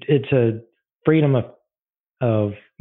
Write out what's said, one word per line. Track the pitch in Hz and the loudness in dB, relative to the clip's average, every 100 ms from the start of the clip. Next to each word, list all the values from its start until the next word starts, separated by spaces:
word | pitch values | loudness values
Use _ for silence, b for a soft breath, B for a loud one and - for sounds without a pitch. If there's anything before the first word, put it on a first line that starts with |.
| - | -2
it's | 143 - | -2 0
a | 135 117 113 - _ _ _ | 0 0 -2 -10 _ _ _
freedom | - 160 147 | 0 2 2
of, | 127 - - _ _ _ _ _ - | 0 -2 -12 _ _ _ _ _ -4
of | 123 110 104 101 - - | -2 0 -2 -6 -14 -4